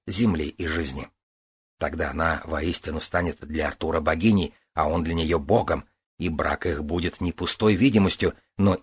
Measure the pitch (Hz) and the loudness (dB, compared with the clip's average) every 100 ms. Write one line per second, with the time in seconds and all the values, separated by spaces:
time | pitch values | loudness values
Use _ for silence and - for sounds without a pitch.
0 | - 98 113 80 76 - 82 82 73 69 | -6 0 2 2 -2 -6 -4 -2 -4 -6
1 | - _ _ _ _ _ _ - 80 80 | -12 _ _ _ _ _ _ -8 -6 -4
2 | 76 76 82 78 80 76 82 - 78 76 | -4 -2 -2 -2 -4 -4 -2 -4 -6 -6
3 | - 90 87 - 73 78 73 - 80 82 | -4 -2 -2 -4 -8 -4 -4 -4 -4 0
4 | 76 80 107 101 76 - _ 80 76 85 | 0 2 4 4 2 -6 _ -2 0 0
5 | 80 82 80 82 71 113 - 78 - _ | 0 0 0 0 2 2 2 -2 -6 _
6 | _ - 85 76 73 73 90 76 76 85 | _ -6 -4 -2 -2 -2 -2 -4 -2 -2
7 | 82 - 87 - 87 - 107 92 135 135 | -2 -2 -6 -4 -4 0 2 4 6 6
8 | 95 - 95 - _ - 98 90 | 4 2 -2 -2 _ 2 2 2